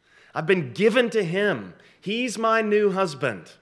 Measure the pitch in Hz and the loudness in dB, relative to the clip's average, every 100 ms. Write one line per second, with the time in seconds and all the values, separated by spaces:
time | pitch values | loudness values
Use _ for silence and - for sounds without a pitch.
0 | _ _ _ 143 160 185 131 160 214 247 | _ _ _ -4 0 0 0 0 2 4
1 | 233 220 170 185 208 131 95 - - _ | 2 0 0 0 0 -2 -8 -18 -20 _
2 | 185 233 254 202 226 226 214 208 202 185 | -6 -4 -4 -2 0 0 2 2 2 2
3 | 190 139 135 95 80 - | -2 -2 -4 -4 -12 -20